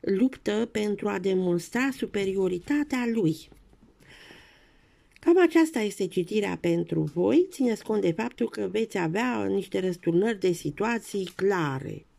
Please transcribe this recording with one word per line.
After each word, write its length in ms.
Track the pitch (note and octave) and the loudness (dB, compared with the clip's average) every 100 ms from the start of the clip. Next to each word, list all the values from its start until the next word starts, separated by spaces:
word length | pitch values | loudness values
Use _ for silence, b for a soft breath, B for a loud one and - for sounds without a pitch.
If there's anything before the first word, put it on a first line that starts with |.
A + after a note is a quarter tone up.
luptă 680 | - G3 B3+ - - G#3 A#3 | 0 2 2 0 -4 -2 -2
pentru 360 | A3 G#3 G3 G#3 | -2 -2 -2 -2
a 100 | G3+ | -2
demonstra 680 | F#3 F#3+ F3+ F3 E3+ A#3 C4+ B3+ | 0 0 2 0 -2 -2 -2 -2
superioritatea 1080 | - G#3 G3 F#3+ F#3 F3+ - D4 D4 C4 A#3+ | -4 -2 -2 0 0 -2 -2 -2 0 -2 0
lui. 240 | A3+ E3+ D#3 - - - _ - _ B B B B B B B B B B B B | 2 0 0 -8 -20 -20 _ -20 _ B B B B B B B B B B B B
Cam 220 | - E4+ | 4 6
aceasta 380 | E4+ E4 D#4+ C4 | 6 6 4 2
este 260 | G#3+ F#3 F#3+ | -2 -2 -2
citirea 520 | - E3+ G#3+ G3+ F3 | -2 0 0 0 -2
pentru 400 | F3 E3+ E3+ D#3+ | 0 0 0 -2
voi. 460 | D#3 E3+ F#3 C#4 F#4 | -2 0 4 4 2
Țineți 320 | - B3 G#3+ | 0 0 0
cont 180 | - G#3+ | -2 0
de 120 | F#3+ | 0
faptul 360 | E3 A#3 - A3+ | 0 -4 -4 -6
că 200 | - G3 | -4 -4
veți 280 | G3+ A3+ G3 | -2 -2 -2
avea 460 | E3 F3+ B3 A3+ | -2 0 -2 -2
niște 360 | G3 G3 F#3 G3 | 0 -2 -2 -2
răsturnări 600 | F#3 F3 - E3+ G#3+ G#3+ | -2 -2 0 2 2 0
de 120 | F#3 | 0
situații 800 | E3+ D3+ C#3 G#3 A#3 - G3+ F#3 - | 0 -4 -4 -2 -2 -4 -6 -6 -2
clare. 680 | G3 F#3+ D3+ C3+ - - - | 0 2 0 -2 -6 -12 -14